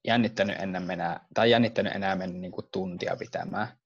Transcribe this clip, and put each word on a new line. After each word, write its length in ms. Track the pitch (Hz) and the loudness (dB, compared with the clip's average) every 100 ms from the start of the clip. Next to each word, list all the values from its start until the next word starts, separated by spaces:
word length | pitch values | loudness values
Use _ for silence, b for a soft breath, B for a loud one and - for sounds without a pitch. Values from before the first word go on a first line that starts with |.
| - | 0
jännittänyt 520 | 117 107 - 101 - | 2 2 2 0 0
enää 220 | 95 90 | -4 -4
mennä, 380 | 90 87 85 - _ | -4 -4 -4 -4 _
tai 180 | - 117 | 2 6
jännittänyt 440 | 117 117 - - 98 | 6 4 2 0 0
enää 200 | 95 95 | -2 -2
mennä 240 | 92 90 | -4 -8
niinku 220 | 92 - | -8 -10
tuntia 540 | - 95 95 87 90 - | -8 -6 -4 -4 -4 -4
pitämään. 520 | - 85 87 98 113 - | -6 -6 -6 -4 -6 -8